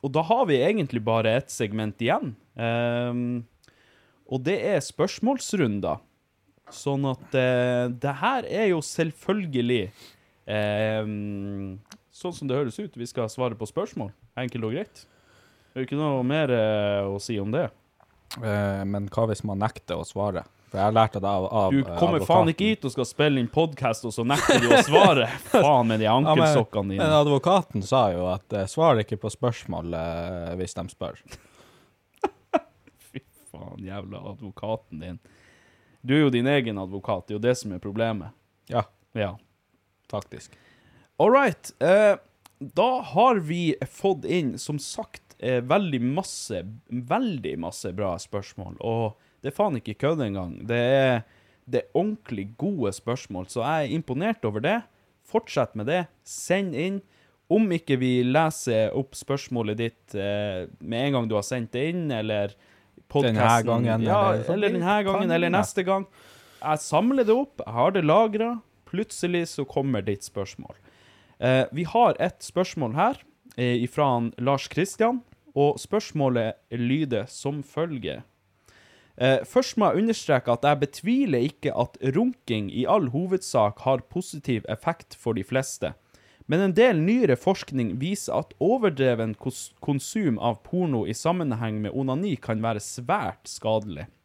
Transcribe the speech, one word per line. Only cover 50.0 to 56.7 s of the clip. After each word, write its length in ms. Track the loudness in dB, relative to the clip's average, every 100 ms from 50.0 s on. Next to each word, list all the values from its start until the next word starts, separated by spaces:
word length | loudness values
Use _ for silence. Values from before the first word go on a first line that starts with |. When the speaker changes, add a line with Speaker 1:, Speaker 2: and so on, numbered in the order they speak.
| -2 0
Speaker 1:
engang. 320 | -2 -4 -8 -10
Det 160 | -4 0
er, 460 | 2 4 4 2 -2 _ _ _ -4
det 160 | -4
er 60 | -2
ordentlig 540 | -2 -2 -4 -8 -8 -8 -4
gode 340 | -4 -2 -2
spørsmål, 540 | -4 -6 -6 -6 -10 -6
så 140 | -4
jeg 240 | -2 -2 -2
er 100 | -4
imponert 500 | -4 -2 -2 -2 -4
over 140 | -2
det. 200 | 0 -2 -4 _ _ _ _
Fortsett 480 | -4 -2 -2 -2 -2
med 100 | -2
det. 180 | -2 -4 _
Send 500 | -16 -14 -2 0 0